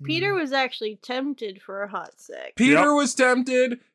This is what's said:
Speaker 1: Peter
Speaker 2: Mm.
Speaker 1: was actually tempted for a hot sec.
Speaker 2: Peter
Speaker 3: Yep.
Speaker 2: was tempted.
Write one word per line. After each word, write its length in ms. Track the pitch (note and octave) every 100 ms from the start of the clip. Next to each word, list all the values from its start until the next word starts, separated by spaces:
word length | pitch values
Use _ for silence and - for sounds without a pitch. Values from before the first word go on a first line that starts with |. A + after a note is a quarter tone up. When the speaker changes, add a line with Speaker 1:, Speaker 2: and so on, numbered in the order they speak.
Speaker 1:
Peter 300 | C#3 E4 G4+
Speaker 2:
Mm. 80 | F#4+
Speaker 1:
was 100 | C#4
actually 480 | C4+ B3 - A3 G#3
tempted 600 | - B3+ C#4 C4+ G#3+ F#3+
for 220 | - G3
a 40 | G3+
hot 320 | F#3+ - -
sec. 360 | - - C2 -
Speaker 2:
Peter 220 | B3+ D4
Speaker 3:
Yep. 80 | D4 D4
Speaker 2:
was 200 | C4+ -
tempted. 640 | B3+ B3+ B3+ B3+ B3+ B3 _